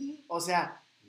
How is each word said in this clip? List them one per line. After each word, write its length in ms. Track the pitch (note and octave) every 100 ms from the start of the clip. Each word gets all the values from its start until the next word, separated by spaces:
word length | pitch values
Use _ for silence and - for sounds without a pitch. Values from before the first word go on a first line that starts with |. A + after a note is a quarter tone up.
| C#4 D4+ -
O 120 | E3+
sea, 440 | E3+ F3 D3 - _ _